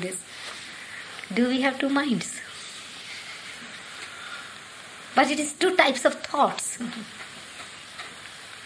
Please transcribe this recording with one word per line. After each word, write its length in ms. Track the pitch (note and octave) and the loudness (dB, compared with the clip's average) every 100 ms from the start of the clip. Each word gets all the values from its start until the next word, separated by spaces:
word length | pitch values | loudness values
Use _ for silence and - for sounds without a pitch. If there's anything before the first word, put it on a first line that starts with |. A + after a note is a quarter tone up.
| F3+ | -2
this." 160 | F3+ - - - - - - - - - - - G3 | -4 -10 -12 -10 -10 -10 -12 -10 -10 -10 -10 -2 4
Do 100 | B3 | 4
we 100 | B3+ C4 | 6 4
have 160 | C4 | 4
two 80 | C#4 C#4 | 4 4
minds? 320 | D4 G3 - - - - - - - - - - - - - - - - - - - - - - - - - - - - - B3+ | 4 2 0 -6 -10 -10 -10 -12 -12 -12 -10 -10 -10 -10 -10 -12 -12 -12 -12 -10 -10 -10 -8 -8 -10 -12 -14 -14 -14 -14 2 6
But 180 | C#4 D4+ | 6 4
it 40 | D4 | 0
is 40 | - F#4 | 4 6
two 100 | F#4 | 8
types 240 | D4 C4 C#4+ | 6 6 4
of 40 | C#4 - | 4 2
thoughts. 480 | D4+ A3 - - - A#3+ A3+ - - - - - - - - - - - - - - - - | 6 6 6 -4 -4 -4 -4 -8 -10 -12 -12 -12 -12 -12 -12 -12 -12 -12 -12 -12 -12 -14 -12